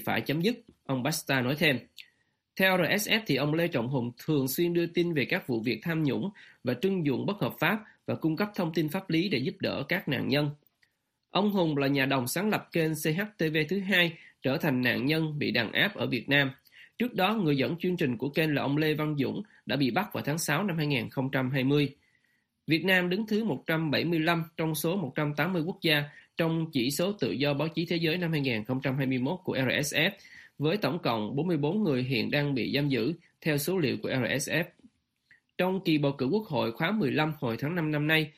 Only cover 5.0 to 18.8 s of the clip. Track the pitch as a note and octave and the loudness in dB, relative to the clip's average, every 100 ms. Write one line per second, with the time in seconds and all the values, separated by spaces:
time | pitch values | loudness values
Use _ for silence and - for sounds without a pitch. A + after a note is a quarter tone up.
5 | F3 D#3 A2+ F#3 - A#2 A2+ G#2+ E3+ D#3+ | 0 0 0 -2 -2 -2 -2 -2 -2 0
6 | D3 G#2+ F#3+ - - - C#3 D#3+ F#3+ F#3+ | 0 0 -2 -8 -20 -8 -4 0 0 0
7 | C#3+ A#2 C#3 G#3 A#2+ - D#3 G#3+ - - | 0 0 -2 -2 -4 0 0 0 -4 -14
8 | - A#2 D#3+ D#3 G#3 - E3+ E3+ D#3 F#3+ | -6 -2 -2 0 -2 -2 -2 0 -2 -2
9 | - D#3+ F#3+ C#3 C3+ - A2+ F#2 C#3+ F3+ | -2 0 0 -2 -4 -4 -4 -4 -2 -4
10 | E3 A#2 G#2 C#3+ D3 D3 _ _ _ _ | -2 -2 0 0 0 -4 _ _ _ _
11 | _ _ _ - G#3 G3 E3 C#3+ C#3 C#3+ | _ _ _ 0 2 2 2 2 2 2
12 | C3+ C#3 B2 E3+ G#3 - - E3+ D#3+ D3+ | 2 2 0 -2 0 0 -2 0 0 0
13 | D#3+ D#3+ G#3 - D#3+ D#3 D3+ G3 F#3+ F#3 | 0 -2 -2 -2 0 0 0 -2 2 2
14 | E3+ E3 - _ - D3+ E3 B2+ B2 G#2+ | 2 0 -16 _ -2 0 0 2 2 2
15 | C3 D#3+ D#3 D3+ A2 A#2 A2 - G3 G3+ | 2 2 0 -2 -2 0 0 2 0 0
16 | B2 A#2+ G#2 C#3+ C3+ - _ - - - | -2 -2 2 2 2 -2 _ -20 -12 -4
17 | A#3+ - F#3 A3 D#3+ C#3 B2+ E3 F3+ F3 | -4 0 2 2 2 2 0 0 -2 0
18 | D3 A2+ C#3+ D#3 D#3+ C#3 B2 C#3+ | 0 -2 -2 0 0 0 0 0